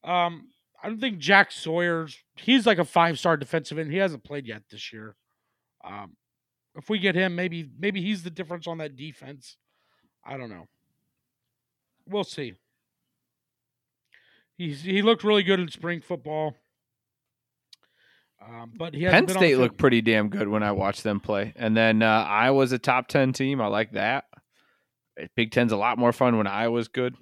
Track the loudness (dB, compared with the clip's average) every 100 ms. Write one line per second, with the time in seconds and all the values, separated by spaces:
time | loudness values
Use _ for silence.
0 | -2 0 0 -2 -18 _ _ _ -10 -6
1 | -6 -4 2 2 2 -2 -6 -2 -2 -2
2 | -6 -14 _ -12 2 4 4 2 2 4
3 | 2 2 0 0 0 -6 -6 -8 -6 -2
4 | -2 -4 -10 -12 -10 -14 _ -18 -16 -16
5 | -18 -20 _ _ _ _ _ _ -16 -14
6 | -16 _ _ _ _ _ _ -20 -6 -2
7 | 0 0 0 -2 -6 -6 -12 -6 -6 -4
8 | -4 -4 -8 -12 -10 -10 -10 -10 -10 -12
9 | -16 -16 -20 -20 -20 -20 _ _ _ _
10 | _ _ -14 -12 -12 -16 -20 _ _ _
11 | _ _ _ _ _ _ _ _ _ _
12 | _ -6 -6 -8 -12 -12 _ _ _ _
13 | _ _ _ _ _ _ _ _ _ _
14 | _ _ _ _ _ _ -10 -8 -2 2
15 | 2 2 4 2 4 0 0 -6 -8 -8
16 | -6 -10 -6 -6 -6 -8 _ _ _ _
17 | _ _ _ _ _ _ _ -20 _ _
18 | _ _ _ _ -20 -18 -16 -10 -8 -2
19 | 6 6 6 4 4 6 4 4 4 4
20 | 4 2 2 -2 -2 0 0 0 -2 -2
21 | -2 -4 -2 -4 -4 -4 0 4 4 4
22 | 4 4 2 2 4 4 2 0 0 0
23 | 0 0 2 0 -2 0 0 0 -2 -2
24 | -2 -2 -6 -20 _ _ _ _ _ _
25 | _ -16 -10 -4 0 2 2 2 0 2
26 | 0 2 2 2 0 -2 -2 -2 -4 -4
27 | -4 -4